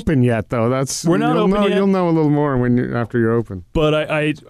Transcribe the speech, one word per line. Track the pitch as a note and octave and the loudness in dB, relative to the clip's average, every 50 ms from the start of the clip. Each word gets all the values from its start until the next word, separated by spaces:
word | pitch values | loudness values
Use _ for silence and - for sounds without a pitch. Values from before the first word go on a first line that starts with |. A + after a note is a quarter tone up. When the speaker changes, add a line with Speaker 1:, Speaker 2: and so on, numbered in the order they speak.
Speaker 1:
open | - - D#3+ C3 B2 | 0 0 0 2 2
yet, | B2 A#2 A2+ G#2 - | 2 0 0 -2 -4
though. | - A#2+ A2+ A#2 | -2 -2 0 0
That's | C3 C3 C#3 C3 - - - | 0 0 -2 -4 -4 -4 -2
Speaker 2:
We're | E3 E3+ - | 0 0 2
not | D3+ D3+ D3+ | 2 0 0
Speaker 1:
you'll | - - | 0 2
Speaker 2:
open | F#3 G3 | 2 2
Speaker 1:
know, | G#3 G3+ | 2 2
Speaker 2:
yet. | G3+ F#3+ | 2 2
Speaker 1:
you'll | F#3+ G3 G3 | 2 2 2
know | G3 F#3+ F3+ E3+ | 2 2 2 2
a | |
little | E3 D#3+ D#3 D3 | 2 2 2 2
more | D3 D3 D3 D3 C3+ | 2 2 0 0 0
when | B2+ B2 B2 B2 | 0 0 0 0
you, | B2 B2+ B2 B2+ | 0 0 -2 -4
after | A#2+ A#2 G#2+ - B2 | -6 -4 -2 -2 0
you're | A2+ A2+ A2+ | 0 2 0
open. | A#2 A2 - G2+ F#2 F2 - - | 0 -2 -4 -8 -14 -12 -6 -2
Speaker 2:
But | E3 D3+ D3+ D3+ D3+ D3+ - | 0 0 2 2 0 -2 -2
I, | D3+ D#3 D3+ D#3 D3+ D3+ - - | -2 -2 -2 -2 -4 -6 -6 -4